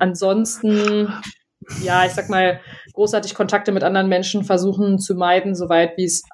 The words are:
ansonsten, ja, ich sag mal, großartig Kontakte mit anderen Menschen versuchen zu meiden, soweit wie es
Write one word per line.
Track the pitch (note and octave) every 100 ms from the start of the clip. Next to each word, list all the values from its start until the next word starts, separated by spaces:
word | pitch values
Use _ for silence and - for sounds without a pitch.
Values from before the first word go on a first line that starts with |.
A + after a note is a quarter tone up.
ansonsten, | F#3 F3 F#3+ G#3 A3 - G#3+ G#3 G#3 G#3 G#3 - G#3 - _ _ - -
ja, | F#3 F3+
ich | F#3
sag | F#3 G3
mal, | F#3 F#3 F3+ - - -
großartig | - G#3 G#3+ G3+
Kontakte | - G3+ G3+ G#3
mit | F#3+
anderen | E3+ F#3+ F#3+
Menschen | F#3 F#3+ G#3
versuchen | G3 F#3 G3 F#3+ G3+ F#3+
zu | G3
meiden, | F3+ F3 F#3 G3
soweit | F3 F3 E3+ E3+ E3+
wie |
es | F3 - -